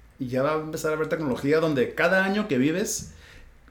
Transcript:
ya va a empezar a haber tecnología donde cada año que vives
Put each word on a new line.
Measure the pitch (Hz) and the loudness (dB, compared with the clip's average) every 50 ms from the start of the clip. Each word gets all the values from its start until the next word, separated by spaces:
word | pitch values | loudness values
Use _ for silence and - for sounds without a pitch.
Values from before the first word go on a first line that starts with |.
| - - - | -20 -18 -12
ya | - 135 120 127 127 | -10 -8 -4 -2 0
va | 135 151 156 | 0 2 0
a | 156 | -2
empezar | 156 156 160 151 - 156 | -4 -6 -6 -4 -2 -2
a | 156 | -2
haber | 151 156 147 | -2 -2 -2
tecnología | - 156 160 135 120 - 135 139 151 160 | -2 -2 -2 -2 -2 -2 0 2 2 4
donde | 165 160 147 131 117 - - | 2 2 2 2 0 0 0
cada | - 156 175 190 190 190 | 0 2 4 4 4 2
año | 196 202 208 202 | 2 0 0 0
que | 202 143 | 0 2
vives | 123 131 151 160 185 214 214 - - - - - - - - - - - - - - - - | 2 2 2 2 0 -2 -4 -4 -6 -8 -12 -16 -20 -20 -20 -20 -20 -20 -20 -20 -20 -20 -18